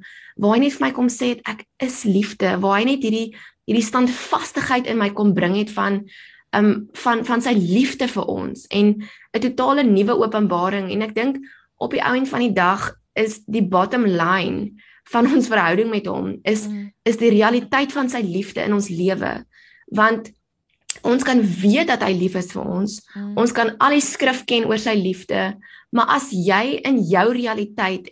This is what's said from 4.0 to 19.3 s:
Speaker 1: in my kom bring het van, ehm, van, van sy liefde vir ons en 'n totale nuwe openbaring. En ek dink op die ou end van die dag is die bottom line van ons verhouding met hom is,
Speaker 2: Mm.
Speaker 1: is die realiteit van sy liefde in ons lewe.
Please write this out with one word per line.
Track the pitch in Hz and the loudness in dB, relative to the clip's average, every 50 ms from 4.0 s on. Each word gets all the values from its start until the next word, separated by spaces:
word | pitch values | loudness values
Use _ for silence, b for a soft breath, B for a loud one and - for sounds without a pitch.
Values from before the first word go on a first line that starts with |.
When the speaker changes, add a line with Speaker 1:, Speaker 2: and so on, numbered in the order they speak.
| 247 254 247 - - - 330 - - - - 294 262 - 254 247 254 | 2 2 0 -4 -6 -4 -4 -4 -4 -4 -6 -6 -2 0 0 0 0
Speaker 1:
in | - 233 226 | -2 -2 0
my | 208 202 | 0 -2
kom | 202 214 208 208 180 | 0 2 2 2 4
bring | 190 180 175 190 | 4 2 2 0
het | 208 214 214 | 0 -2 -4
van, | - 202 196 196 202 196 202 B B B B B B B B B - | -4 -2 -2 0 -2 -2 -4 B B B B B B B B B 0
ehm, | 208 208 214 196 208 - - - | 2 4 4 2 2 -2 -10 -12
van, | - - 254 233 226 - | -4 -2 0 0 0 0
van | - 240 240 | -2 -2 0
sy | 247 262 240 | 0 2 2
liefde | 208 180 170 185 233 269 - - - 269 247 | 2 2 2 2 2 2 2 0 -4 -4 -4
vir | - 202 - | -4 -4 -4
ons | - 190 190 180 - - - - - | -4 -4 -6 -6 -8 -10 -12 -10 -4
en | - 202 208 208 214 214 208 B B B B B B | 0 2 4 4 2 2 -4 B B B B B B
'n | 226 | -2
totale | 240 247 254 - 254 277 277 294 277 | -2 -2 -2 0 0 2 2 4 4
nuwe | 226 202 190 202 220 240 - | 4 4 4 4 2 2 0
openbaring. | 226 220 220 214 214 185 175 175 180 190 196 202 190 185 202 | 0 0 0 0 0 0 0 0 0 -2 -2 -4 -4 -4 -4
En | 202 220 | -4 -4
ek | 220 214 | -4 -4
dink | 220 233 277 269 277 B B B B B B B - | -4 -2 -2 -4 -6 B B B B B B B -10
op | - 240 277 | -8 -6 -4
die | - - | -2 -2
ou | - 247 | 0 0
end | 254 269 269 | 0 -2 -2
van | 269 240 | -2 0
die | 247 233 190 | 0 0 2
dag | 190 175 180 196 208 - - - _ _ _ - | 2 2 2 2 0 -2 -8 -10 _ _ _ -4
is | 208 220 220 214 - - | -2 -2 -2 -4 -8 -8
die | - 214 226 196 | -4 -2 -2 0
bottom | 180 185 180 190 - 262 247 233 | 2 2 2 2 2 0 0 2
line | 202 180 170 165 170 185 190 175 190 180 190 208 208 - B B B B B B | 2 2 2 2 2 0 0 0 -2 -4 -6 -6 -8 -10 B B B B B B
van | - - 233 233 | -4 0 2 4
ons | 269 269 254 - - | 4 4 2 2 2
verhouding | 220 208 175 165 175 196 226 226 | 2 2 2 2 2 2 0 0
met | 220 202 - | -2 -4 -4
hom | 180 190 - 185 190 202 208 - | -4 -6 -4 -4 -6 -6 -4 -2
is, | - 220 214 214 208 | -2 -2 -2 -2 -6
Speaker 2:
Mm. | 208 202 202 202 - _ - | -8 -10 -10 -12 -14 _ -2
Speaker 1:
is | 226 226 | -2 0
die | 220 233 233 | 2 4 4
realiteit | 208 208 214 220 240 247 247 - - 269 285 277 - | 6 6 6 4 4 0 0 0 -2 -2 0 -2 -2
van | 285 262 247 | -4 -4 -4
sy | 247 240 214 | -2 -4 -4
liefde | 180 170 190 202 - - - - | -4 -4 -4 -6 -6 -6 -4 -2
in | - 208 | 0 0
ons | 202 202 202 | 0 0 -2
lewe. | 175 165 180 190 190 - 190 - | -2 -2 0 0 0 0 -2 -4